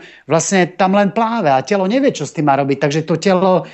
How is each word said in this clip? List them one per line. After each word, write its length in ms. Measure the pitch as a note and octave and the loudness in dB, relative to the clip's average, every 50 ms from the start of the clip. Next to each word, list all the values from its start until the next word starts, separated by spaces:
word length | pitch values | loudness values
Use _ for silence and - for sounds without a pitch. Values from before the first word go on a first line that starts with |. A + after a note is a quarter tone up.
| - - - - _ | -6 -20 -20 -12 _
vlastne 440 | - D3+ E3 - - G3 F#3 F3+ - - | -2 0 0 0 0 0 0 0 0 0
tam 240 | - G3 F#3+ G3 | 0 0 2 2
len 160 | G3+ G3+ G3 G3+ | 2 2 0 0
pláve 360 | A3+ A#3 A3 A#3 A#3 F3+ C#3+ C3+ | -2 -2 -2 -2 -2 0 2 0
a 120 | C3+ C3 | 0 0
telo 200 | - G#3 G3 F#3 | 0 -2 0 0
nevie, 280 | F#3+ A#3 C4+ C#4 B3+ D3+ | 0 0 0 0 0 -2
čo 120 | - D3 | -2 -6
s 80 | - - | -8 -4
tým 160 | E3 D3 D3 | -2 0 2
má 80 | C3+ | 2
robiť. 200 | C3+ C#3+ C3+ C#3 | 2 0 -2 -2
Takže 240 | C#3 D#3 C#3+ C#3+ D#3+ D#3 | -2 -2 -2 -2 -2 -2
to 100 | F3 E3 | -2 -2
telo 480 | D#3+ - G3 F#3 F3+ F#3+ F#3 F#3 E3+ - - | -2 0 0 2 2 2 2 2 0 -2 -6